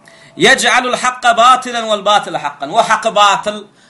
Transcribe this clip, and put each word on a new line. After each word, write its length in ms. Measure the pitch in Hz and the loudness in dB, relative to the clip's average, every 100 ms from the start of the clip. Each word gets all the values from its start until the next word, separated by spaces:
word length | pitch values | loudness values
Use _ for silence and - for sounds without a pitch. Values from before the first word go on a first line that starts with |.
| _ _ - - | _ _ -16 0
Yec'alul 580 | 202 262 233 233 247 233 | 2 2 2 0 0 -2
hakka 420 | 254 247 247 226 | -4 -2 0 4
batilen 520 | 240 262 247 240 220 | 4 4 0 -8 -4
vel 160 | 208 190 | -2 0
batila 380 | 208 202 156 | 0 -2 -8
hakkan. 320 | 143 - 139 208 | -8 -10 -6 -2
Ve 60 | |
hakkı 340 | 214 214 226 196 | 0 0 0 2
batıl, 480 | 208 185 208 208 - _ | 2 2 -4 -10 -14 _